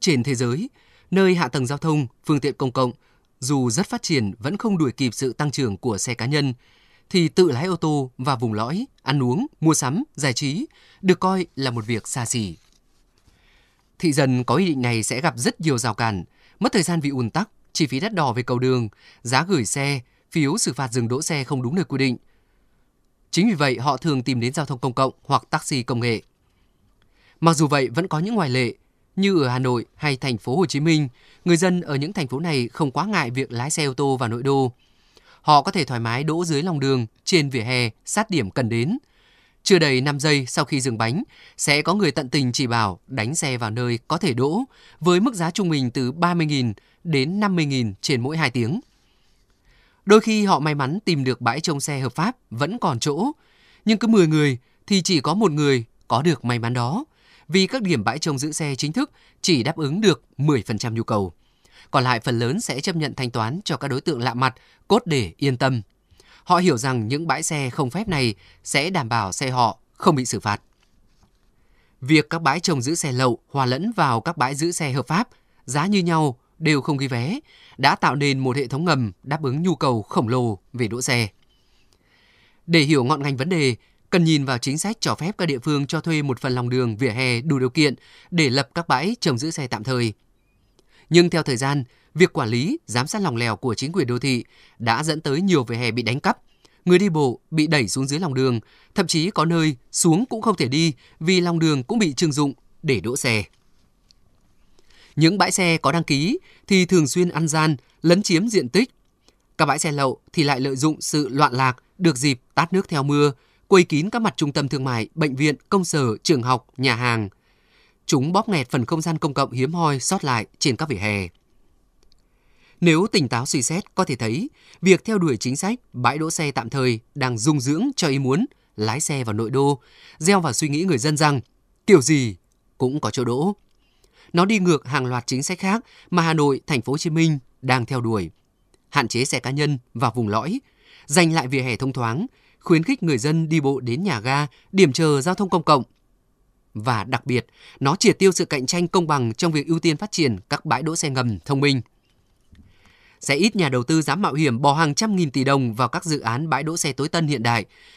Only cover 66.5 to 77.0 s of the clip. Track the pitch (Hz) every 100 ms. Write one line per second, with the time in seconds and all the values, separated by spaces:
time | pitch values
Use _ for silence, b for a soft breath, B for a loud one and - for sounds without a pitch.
66.5 | 175 180 120 131 127 107 143 165 139 -
67.5 | 151 131 135 127 175 220 151 120 98 b
68.5 | b - 143 165 180 113 117 95 - 135
69.5 | 127 117 - _ - - 143 123 104 107
70.5 | 104 _ _ _ _ _ _ _ _ _
71.5 | _ _ _ _ - 127 156 - 165 165
72.5 | 165 180 143 123 165 151 127 127 - _
73.5 | 139 127 131 214 214 143 113 160 160 127
74.5 | 143 170 175 147 135 - 170 247 _ _
75.5 | _ - 143 185 202 175 160 151 120 _
76.5 | - 151 147 160 139